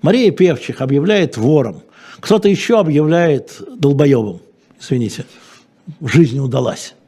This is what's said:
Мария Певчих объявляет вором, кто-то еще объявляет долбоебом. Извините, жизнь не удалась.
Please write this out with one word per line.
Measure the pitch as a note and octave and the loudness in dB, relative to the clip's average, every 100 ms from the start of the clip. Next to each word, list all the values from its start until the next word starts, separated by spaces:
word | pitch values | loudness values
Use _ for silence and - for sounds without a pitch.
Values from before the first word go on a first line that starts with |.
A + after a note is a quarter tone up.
Мария | D3+ A#3 A3+ | 2 2 2
Певчих | C#3+ F3+ C3+ - B2 | 2 0 0 -6 -8
объявляет | C3+ C#3 D#3+ G#3+ E3+ - | -2 0 0 0 -2 -2
вором, | A2+ D3+ A#2 F2 - _ - - | 0 2 0 -8 -20 _ -20 -18
кто-то | - G#3 G3+ | 0 2 2
еще | F3+ - A#3 | 0 0 0
объявляет | E3+ D3 D3+ E3+ E3+ C#3 - - - - | 2 2 2 2 2 0 -4 -20 -20 -2
долбоебом. | C#3+ C#3 D3 C3 G#2+ F2+ _ _ _ _ | 0 2 4 2 0 -8 _ _ _ _
Извините, | - B2+ A2+ - - - - - _ _ - D3+ | -6 -4 -4 -8 -16 -18 -20 -20 _ _ -20 -12
жизнь | C#3+ C3+ D#3+ | -2 2 2
не | C3 | 0
удалась. | C3+ B2+ A#2 - - _ | -4 -4 -4 -8 -16 _